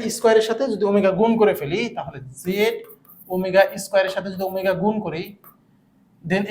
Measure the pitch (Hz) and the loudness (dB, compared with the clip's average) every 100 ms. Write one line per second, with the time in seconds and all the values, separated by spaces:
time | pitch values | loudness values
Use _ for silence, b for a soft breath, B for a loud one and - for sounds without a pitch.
0 | 220 - 226 220 220 226 269 202 202 202 | 0 0 4 4 2 -2 -2 0 2 2
1 | 190 175 226 226 208 - 143 190 233 - | 2 4 2 4 4 2 -2 -2 -4 -6
2 | 151 139 127 - 175 202 220 233 - - | -10 -12 -16 -10 -4 0 0 -2 -10 -20
3 | _ - - 185 185 190 190 208 - 196 | _ -20 -8 -4 2 4 4 0 -2 0
4 | 190 196 196 185 185 190 190 170 202 214 | 0 -2 -8 -6 -4 -2 -2 0 0 -2
5 | 180 160 170 - - _ _ _ _ _ | -4 -8 -10 -16 -20 _ _ _ _ _
6 | _ _ 165 190 202 | _ _ -4 -2 -2